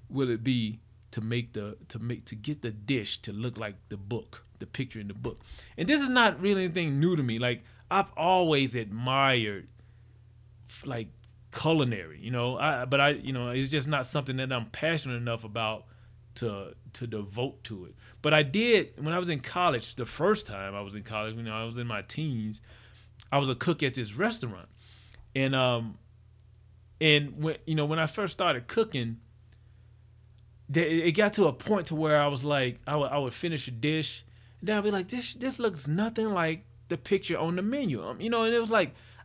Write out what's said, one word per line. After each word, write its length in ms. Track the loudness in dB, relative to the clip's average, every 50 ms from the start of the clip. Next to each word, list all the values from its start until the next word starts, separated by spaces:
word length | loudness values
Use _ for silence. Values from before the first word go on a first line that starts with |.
| -18 -6
will 220 | -2 0 2 2
it 120 | 0 0
be 380 | 2 2 2 2 2 0 -2 -6 -12 -20 -20 -20 -20 -10
to 80 | -8 -6
make 320 | -4 -2 -2 -2 -2 -4
the, 240 | -6 -8 -6 -6 -10 -12 -16 -14
to 100 | -10 -8
make, 240 | -6 -6 -6 -6 -8 -12
to 80 | -14
get 260 | -10 -6 -6 -6 -4
the 100 | -6 -8
dish 500 | -8 -6 -4 -2 -2 0 0 -4 -6 -8 -8
to 100 | -8 -6
look 240 | -6 -6 -6 -6 -6
like 180 | -8 -8 -8 -12 -14 -14
the 80 | -12 -12
book, 480 | -6 -6 -6 -6 -6 -8 -16 -20 -20 -20 -16 -16
the 60 | -14
picture 360 | -12 -8 -8 -8 -6 -8 -10
in 80 | -10 -10
the 40 | -10
book? 280 | -8 -8 -8 -8 -10 -14 -18 -18 -18 -18 -16 -6 -4
And 120 | 0 2
this 100 | 2 2
is 80 | 2 2
not 320 | 4 6 6 6 4 2
really 240 | 2 2 2 2 2
anything 380 | 0 0 0 0 0 2 4
new 160 | 4 4 4 2
to 60 | 2
me. 160 | 0 0 0
Like, 260 | 0 -2 -2 -2 -6 -14 -20 -20 -6 0
I've 180 | 0 2 2 0 -2
always 600 | 0 2 4 6 6 6 6 4 4 4 2 0
admired, 920 | -2 -4 -4 -6 -4 -2 2 4 6 6 6 6 4 2 0 -4 -6 -10 -14 -20 -20 -20 -20 -20 -20 -20 -20 -20 -20 -20 -20 -20 -20 -20 -20 -20 -20 -20 -20
f-, 140 | -20 -14 -10
like, 240 | -8 -8 -8 -8 -10 -14 -20 -20 -20 -20 -20 -20 -16
culinary, 680 | -10 -2 2 4 4 4 4 2 0 -2 -6 -10 -14 -12
you 120 | -8 -4
know, 260 | -2 0 0 -2 0 0
I, 280 | 0 0 2 0 0
but 140 | 2 4 6
I, 100 | 6 6
you 220 | 4 2 -2 -4
know, 180 | -4 -2 -2 -2
it's 200 | -2 -2 0 0
just 180 | 0 0 0 0
not 200 | 0 -2 -2 -2
something 300 | -2 -4 -2 -2 -4 -4
that 140 | -2 -2
I'm 140 | -2 -4 -4 -6
passionate 460 | -6 -2 -2 0 0 0 -2 -4 -6 -4
enough 260 | -2 -2 -4 -4 -6
about 420 | -8 -6 -4 -2 -2 -4 -6 -10 -16 -20 -20 -20 -20 -20 -20 -20 -16 -10
to, 380 | -6 -4 -4 -4 -4 -8 -12 -14 -18 -20 -18 -12
to 120 | -10 -8
devote 580 | -6 -6 -6 -8 -8 -4 -4 -4 -4 -4 -8 -12
to 200 | -12 -12 -12 -12
it. 100 | -14 -18 -20 -20 -20 -20 -2 2
But 100 | 6 6
I 80 | 6
did, 520 | 6 4 2 2 4 6 6 4 4 0 -4 -6
when 160 | -4 -2 -2
I 60 | -2
was 100 | -2 -2
in 100 | -4 -4
college, 540 | -6 -6 -2 2 2 4 2 2 -2 -6 -8
the 120 | -8 -8 -8
first 400 | -4 0 2 2 2 2 -2 -6
time 260 | -8 -8 -8 -6 -6
I 80 | -6
was 140 | -8 -8 -10
in 80 | -12 -10
college, 320 | -6 -4 -4 -4 -4 -6
you 80 | -6 -6
know, 100 | -6 -6
I 100 | -6 -6
was 140 | -6 -6 -6
in 80 | -6
my 160 | -4 -4 -6
teens, 600 | -6 -6 -6 -4 -4 -2 -2 -2 -4 -4 -6 -8 -12 -18 -20 -20 -20 -20 -20 -20 -20 -20 -20 -20 -8 -2
I 60 | 0 2
was 120 | 2 2
a 60 | 0
cook 280 | 0 2 0 2 2 0
at 100 | 0 0
this 220 | -2 -6 -6 -4
restaurant. 520 | -2 -2 -2 0 -2 -6 -8 -8 -10 -14 -18 -20 -20 -20 -20 -20 -20 -20 -20 -20 -20 -20 -6 -2
And, 180 | 0 0 2 2
um, 460 | 4 4 4 2 2 -2 -4 -8 -12 -18 -20 -20 -20 -20 -20 -20 -20 -20 -20 -20 -20 -20 -20 -20 -20 -20 -20 -6 2
and 440 | 6 6 6 6 4 0 -4 -4 -2
when, 140 | -2 -2 -4 -2 -2
you 80 | 0
know, 100 | 0 2
when 140 | 2 2 0
I 80 | 0 0
first 260 | 0 -2 -4 -4 -2
started 320 | 0 2 2 2 0 -2
cooking, 520 | -2 0 0 0 0 0 -2 -2 -2 -4 -8 -12 -20 -20 -20 -20 -20 -20 -20 -20 -20 -20 -20 -20 -20 -20 -20 -20 -20 -20 -20 -20 -20 -20 -20 -20 -20 -20 -20 -10 -2 0
th-, 300 | 2 2 4 2 4 4
it 60 | 4
got 220 | 4 4 4 4 4
to 120 | 4 4 4
a 60 | 4
point 340 | 0 0 2 2 2 2 -2
to 80 | -2
where 240 | 0 2 4 6 6
I 80 | 6 4
was 160 | 2 0 0
like, 360 | 2 2 2 2 0 -2 -4 -6 -2
I 80 | 0
would, 160 | 0 0 2
I 80 | 0 0
would 140 | 0 -2 -4
finish 340 | -4 -4 -2 -2 -2 -4 -6
a 40 |
dish, 540 | -6 -2 0 0 0 0 -2 -4 -6 -10 -16 -20 -20 -20 -20 -20 -18 -8
and 100 | -4 0
then 80 | 0 2
I'd 60 | 2
be 80 | 2
like, 180 | 0 0 -2 -2
"This, 260 | -4 -6 -6 -8 -8
this 240 | -4 -4 -4 -2 0
looks 280 | 0 0 0 -2 -2 -2
nothing 420 | 0 2 0 0 0 0 0 0
like 360 | 2 2 2 2 0 -2 -8 -16 -20 -20 -6 -6
the 100 | -6 -6
picture 400 | 0 0 0 0 2 0 -2 0
on 200 | 0 0 0 0
the 40 |
menu." 420 | 0 0 0 0 0 0 -2 -2 -4
Um, 180 | -6 -6 -6
you 80 | -4 0
know, 140 | 0 2 2
and 120 | 4 2
it 40 | 2
was 120 | 2 4
like, 240 | 4 2 2 2 -2 -10 -20 -20 -20 -20 -2